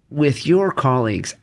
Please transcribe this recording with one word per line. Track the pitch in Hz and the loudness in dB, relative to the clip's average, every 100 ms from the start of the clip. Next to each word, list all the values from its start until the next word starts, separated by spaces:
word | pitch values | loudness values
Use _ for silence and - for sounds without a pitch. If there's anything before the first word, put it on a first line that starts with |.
| _ | _
With | 143 147 - 151 | 0 0 0 0
your | 185 196 | 2 2
colleagues | - 135 127 110 95 92 - | 0 0 0 0 -2 -6 -6